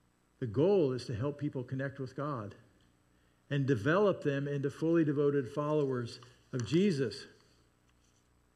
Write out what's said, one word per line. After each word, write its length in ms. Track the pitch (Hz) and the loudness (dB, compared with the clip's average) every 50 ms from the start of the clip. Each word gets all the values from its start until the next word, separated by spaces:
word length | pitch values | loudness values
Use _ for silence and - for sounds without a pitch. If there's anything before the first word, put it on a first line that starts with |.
| _ _ _ _ _ _ _ - | _ _ _ _ _ _ _ -8
The 80 | 131 | -6
goal 460 | 113 98 127 151 190 208 190 156 131 127 | -4 0 2 4 4 6 4 4 2 0
is 140 | 123 - | -2 -6
to 80 | - 123 | -6 -4
help 240 | 98 135 147 143 - | -4 -2 -4 -4 -4
people 260 | 147 147 - 135 120 | -4 -6 -4 -6 -8
connect 340 | - 135 131 135 139 131 - | -6 -6 -6 -6 -6 -6 -8
with 160 | 135 120 - | -12 -10 -8
God 400 | - 139 151 143 120 104 101 - - - _ _ _ _ _ _ _ _ _ _ _ _ _ _ _ _ - | -8 -6 -6 -6 -6 -8 -10 -12 -16 -20 _ _ _ _ _ _ _ _ _ _ _ _ _ _ _ _ -4
and 160 | 139 143 135 | -2 0 2
develop 560 | 127 139 110 104 147 165 196 214 196 170 - - | 2 2 2 2 2 4 4 4 4 2 2 0
them 240 | 147 139 139 139 | -2 -2 -2 -2
into 240 | 143 143 143 135 139 | -4 -4 -2 -4 -4
fully 340 | - - 156 160 170 170 160 | -4 -2 0 2 4 4 4
devoted 440 | 151 143 143 143 143 143 143 131 113 | 2 2 2 2 2 2 2 0 -2
followers 720 | - 151 147 147 151 151 143 135 131 123 120 117 - - - - - _ _ _ - | -4 -4 -2 0 0 2 2 0 0 -2 -4 -6 -10 -14 -20 -20 -20 _ _ _ -6
of 140 | 131 113 | -4 -2
Jesus. 600 | - 143 170 196 208 165 135 135 110 - - - - - _ _ _ _ _ _ _ _ _ _ _ _ _ _ _ _ _ _ _ _ _ _ _ _ | 2 2 4 4 4 2 2 -2 -2 -4 -8 -14 -18 -20 _ _ _ _ _ _ _ _ _ _ _ _ _ _ _ _ _ _ _ _ _ _ _ _